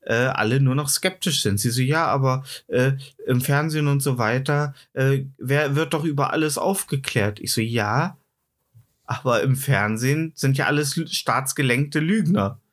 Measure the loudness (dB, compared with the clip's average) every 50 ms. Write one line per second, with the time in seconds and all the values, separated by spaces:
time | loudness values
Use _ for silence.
0 | _ 0 0 2 2 0 0 0 0 2 2 4 4 2 2 0 0 -2 -4 0
1 | -2 -2 -4 -2 -4 -2 -2 0 0 0 0 0 0 0 0 0 0 0 2 0
2 | 0 0 0 2 2 2 0 0 -4 -8 -16 -18 _ _ 0 2 2 2 0 -2
3 | -6 -16 _ _ -2 0 0 0 2 2 0 2 0 0 0 0 2 2 2 2
4 | 2 0 0 2 2 2 2 0 0 0 0 0 0 -2 -6 -12 -20 _ _ 0
5 | 2 2 2 0 -2 -6 -12 _ -4 0 0 0 0 0 0 0 0 0 -2 -2
6 | -2 -2 0 0 -2 0 0 0 0 0 -2 0 0 0 0 -2 -4 -4 -4 -4
7 | -4 -2 0 0 0 0 -2 -6 -8 -4 -2 -2 -2 0 0 -2 0 0 0 0
8 | 0 -2 -4 _ _ _ _ _ _ _ _ _ _ _ _ -20 -20 _ _ _
9 | _ -10 -10 -4 0 0 2 2 4 2 0 0 2 0 2 2 2 0 0 -2
10 | 0 0 0 0 -2 -6 -6 -2 0 0 2 2 0 0 0 0 0 -2 -2 -4
11 | -6 -4 -6 -6 -2 0 -2 0 -2 -4 -4 -2 0 0 2 0 0 0 -2 -2
12 | 0 0 0 0 2 2 2 2 2 0 -2 -8 _ _